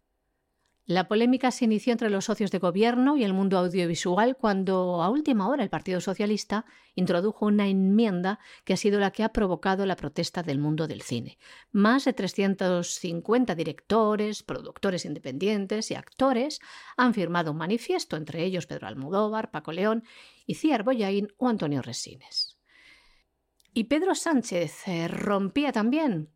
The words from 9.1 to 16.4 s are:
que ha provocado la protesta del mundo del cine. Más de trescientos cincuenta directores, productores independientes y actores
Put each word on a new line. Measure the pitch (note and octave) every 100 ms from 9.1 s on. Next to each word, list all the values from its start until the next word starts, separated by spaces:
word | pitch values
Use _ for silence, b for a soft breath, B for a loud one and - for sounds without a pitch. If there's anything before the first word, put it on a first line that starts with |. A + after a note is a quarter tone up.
que | -
ha | A3
provocado | - G3+ E3 G3 F#3+ F#3+
la | F3
protesta | D3 - E3+ -
del | E3 C#3
mundo | D3 D#3 D#3
del | G2+
cine. | - A#2 C3 - B B -
Más | G3+ G#3 C4 C4+
de |
trescientos | B3+ F#3+ - G3 F#3+ F#3 F3+ F3 -
cincuenta | F3+ E3+ - A#3 B3+
directores, | E3+ D#3+ - - G#3+ G#3+ G#3+ G#3 G#3
productores | - C#3+ - - G3+ F3+
independientes | E3 D3+ - C3 F#3+ G#3+ F#3+ G#3+ A3
y | -
actores | - - C4 A3+